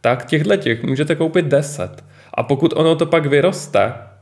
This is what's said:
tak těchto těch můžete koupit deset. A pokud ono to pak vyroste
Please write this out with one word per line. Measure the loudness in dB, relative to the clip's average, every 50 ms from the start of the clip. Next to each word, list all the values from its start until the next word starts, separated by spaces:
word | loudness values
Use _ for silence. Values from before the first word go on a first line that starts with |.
tak | 2 0 0 0 -2
těchto | -2 -2 -2 2 2 2 2
těch | 2 -2 -2 -2 -2
můžete | -4 -2 -2 -2 -2 0
koupit | -2 -2 0 0 0 0
deset. | 2 2 2 0 0 -6 -8 -10 -10 -10 -16 -20 -20 -20 -20 -20 -12 -6
A | -6 0
pokud | 0 0 2 2 0 2
ono | 2 2 2 2
to | 2 0
pak | 0 2 0 2
vyroste | 2 2 2 2 2 0 -2 -12 -2 0 2 2 2 -2 -8 -16 -20 -20 _